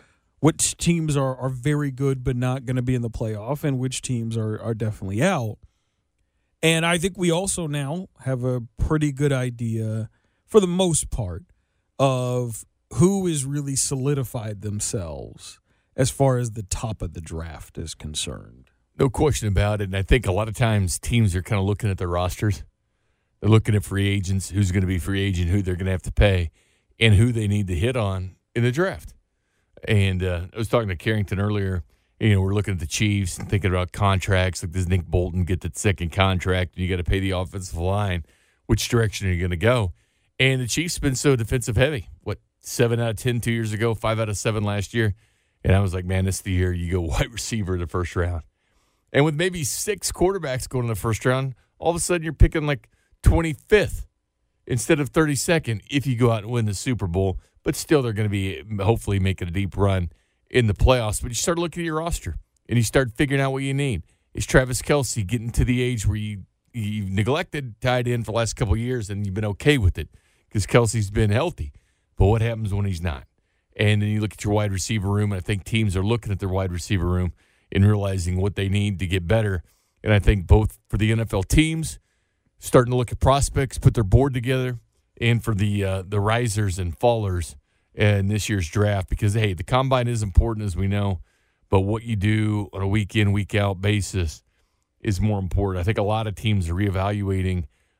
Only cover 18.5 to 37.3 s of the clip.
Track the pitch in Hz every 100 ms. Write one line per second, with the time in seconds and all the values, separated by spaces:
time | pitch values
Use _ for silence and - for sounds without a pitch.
18.5 | 60 - _ _ - 139 - 151 113 110
19.5 | 98 101 107 101 95 95 135 104 92 110
20.5 | 101 120 104 92 - - 123 107 90 87
21.5 | 104 98 104 107 92 90 87 90 - 107
22.5 | 101 - _ _ _ _ _ _ - 104
23.5 | 110 110 104 - 98 98 101 92 95 -
24.5 | 98 98 92 90 92 90 98 98 87 85
25.5 | 101 95 87 95 92 - - 107 95 85
26.5 | _ _ _ _ - 113 98 120 117 107
27.5 | 104 98 85 110 117 101 92 92 - _
28.5 | 120 120 127 185 87 - - _ _ _
29.5 | _ _ - - 107 95 92 92 87 90
30.5 | - 110 123 110 85 - 110 101 95 101
31.5 | 104 98 92 - _ _ - 110 101 95
32.5 | 104 101 92 - - 107 101 92 - -
33.5 | 104 95 90 90 - 101 95 - 95 92
34.5 | 85 90 90 87 92 80 90 90 87 87
35.5 | 90 87 - 104 95 87 98 95 92 95
36.5 | 92 87 - 90 90 87 98 95